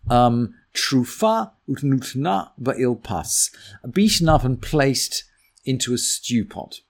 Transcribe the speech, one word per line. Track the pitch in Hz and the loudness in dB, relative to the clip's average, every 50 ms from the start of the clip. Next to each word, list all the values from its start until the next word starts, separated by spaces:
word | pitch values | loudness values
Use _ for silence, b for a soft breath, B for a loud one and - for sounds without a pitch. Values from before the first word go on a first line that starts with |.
| - - | -2 2
Um, | 120 120 123 120 120 120 120 113 - _ _ _ _ | 4 4 6 6 4 2 0 -4 -6 _ _ _ _
trufa | - - - 139 127 123 - - - 220 220 220 226 214 - _ _ _ - | -6 -4 2 2 2 0 0 -2 0 0 2 2 0 -2 -6 _ _ _ -6
utnutna | 139 - 143 143 135 131 123 - - 131 143 180 196 190 - - _ - | -6 -2 0 0 0 0 -2 -4 -6 -4 -2 -2 -2 -2 -4 -8 _ -6
ba'il | 120 123 - - 131 123 120 110 | -4 -4 -2 0 0 0 0 -2
pas, | - - 95 85 - - - - - - B B B B B B B 123 | -6 -6 -6 -6 -4 -4 -2 -2 -2 -4 B B B B B B B -4
beaten | - 185 208 220 - 175 165 160 | 0 2 2 2 2 2 4 4
up | 156 143 113 | 4 4 4
and | 127 131 120 | 2 -2 -2
placed | - - - 151 135 139 127 - - - - - - _ _ _ _ _ _ _ _ | -4 -2 0 2 2 2 2 0 -4 -4 -6 -10 -10 _ _ _ _ _ _ _ _
into | 135 131 120 - 120 123 | -4 -4 -4 -2 -2 -2
a | |
stew | 117 - - - - - - 123 117 95 | -2 -2 -4 -4 -6 -4 -2 -2 -2 -2
pot. | - - 95 - - - - _ | -2 -8 -14 -14 -14 -18 -20 _